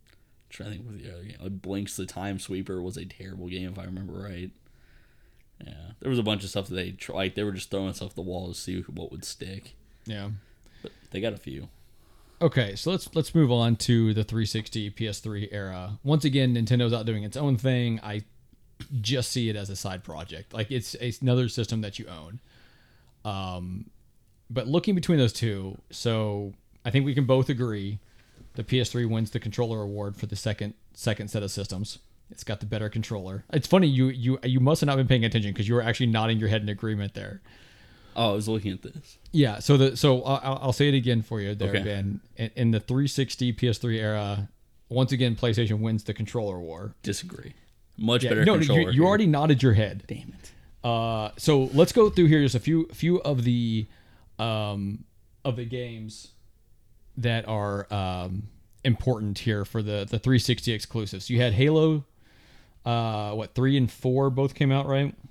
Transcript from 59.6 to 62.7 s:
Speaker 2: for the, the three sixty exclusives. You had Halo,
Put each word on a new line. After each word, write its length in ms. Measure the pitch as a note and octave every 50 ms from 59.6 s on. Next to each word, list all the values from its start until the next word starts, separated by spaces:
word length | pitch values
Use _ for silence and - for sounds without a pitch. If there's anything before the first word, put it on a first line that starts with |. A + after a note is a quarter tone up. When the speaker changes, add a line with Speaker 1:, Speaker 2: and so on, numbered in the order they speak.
| G2
Speaker 2:
for 180 | - - A2+ G#2
the, 240 | G#2 G#2 G2+ G2+ -
the 80 | - G#2+
three 200 | - C3 C3 A#2
sixty 340 | - - B2 - - A#2+ A2+
exclusives. 560 | G2+ - - - A2+ G#2+ G2 - F#2 - -
You 100 | B2 A#2
had 140 | B2 A#2+ G2+
Halo, 500 | F#2 C3+ D3 D#3 D#3+ D#3+ D#3+ D#3 D3+ C#3 _ _ _ _ _ _ - _ - - - - _